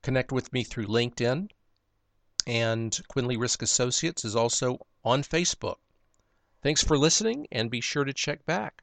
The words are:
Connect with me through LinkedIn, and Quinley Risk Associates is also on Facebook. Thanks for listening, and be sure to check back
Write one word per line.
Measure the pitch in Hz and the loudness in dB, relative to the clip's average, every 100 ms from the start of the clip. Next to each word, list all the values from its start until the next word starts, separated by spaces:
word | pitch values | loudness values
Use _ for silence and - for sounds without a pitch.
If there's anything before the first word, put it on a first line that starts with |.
Connect | - 131 123 | 0 0 0
with | 127 - | -4 -2
me | 127 | -4
through | 113 - 101 | -4 -6 0
LinkedIn, | 117 120 - 120 139 202 _ _ _ _ _ _ _ _ - - | 0 0 0 0 0 -4 _ _ _ _ _ _ _ _ -6 -2
and | 117 113 113 113 - - | 0 2 0 -2 -6 -4
Quinley | 135 123 117 | -2 -2 0
Risk | 120 - | -2 -2
Associates | 110 - 123 120 165 - | 0 2 2 0 -2 -4
is | 110 110 | -2 0
also | 117 - 127 127 - _ | 2 2 0 -2 -10 _
on | 113 131 | 2 2
Facebook. | 139 160 175 - - - _ _ _ _ _ _ _ _ | 2 0 0 -2 -6 -8 _ _ _ _ _ _ _ _
Thanks | 139 156 | 0 2
for | - 147 | 4 6
listening, | 156 - 220 262 302 | 6 4 0 -2 -4
and | 123 113 | -4 -2
be | 117 | -2
sure | - 147 | -2 -2
to | 139 | -2
check | 135 - 147 - | -2 -4 -4 -2
back | 180 214 - | -2 -4 -10